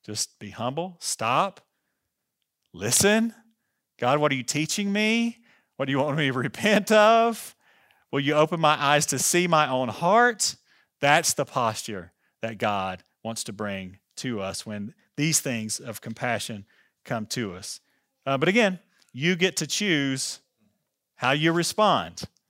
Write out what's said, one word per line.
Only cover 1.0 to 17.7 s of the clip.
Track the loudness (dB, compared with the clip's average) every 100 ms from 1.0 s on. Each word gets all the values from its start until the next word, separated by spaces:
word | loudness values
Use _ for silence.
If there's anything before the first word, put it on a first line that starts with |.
| -8 -4 0 2 0 -4 _ _ _ _ _ _ _ _ _ _ _
listen. | -6 0 2 4 4 0 -6 _ _ _ _ _ _
"God, | 0 2
what | 2
are | 0
you |
teaching | -4 -4 -2 -4 -2
me? | 0 0 0 -2 -6 _ _ _ _
What | -2
do |
you | 0
want | 0 0
me | 0
to |
<laughs> | 0
repent | -4 -2 2 2 6
of? | 6 8 6 4 -2 -12 _ _ _ _ _ _
Will | -2
you | 0
open | 2 2 4
my | 2 4
eyes | 4 4 2
to | -2
see | 0 2 4
my | 4 2
own | 0 -2
heart?" | -2 2 4 4 0 -6 -6 _ _ _ _
That's | 4 4 2
the | -2
posture | -4 0 0 -2 -8 -12 -12 _ _ _
that | -10 -4
God | -2 -2 -4 -8 _ _
wants | -10 -8
to | -10
bring | -8 -6 -6 -10 -16 _ -10
to | -6 -4
us | -4 -8 -10
when | -10 -10 -14 _ -4
these | 0 0
things | -2 -6 -6 -8
of | -10 -14
compassion | -14 -8 -4 -4 -6 -12 -16 _ _ _
come | -8 -8 -6
to | -6 -6 -8
us. | -14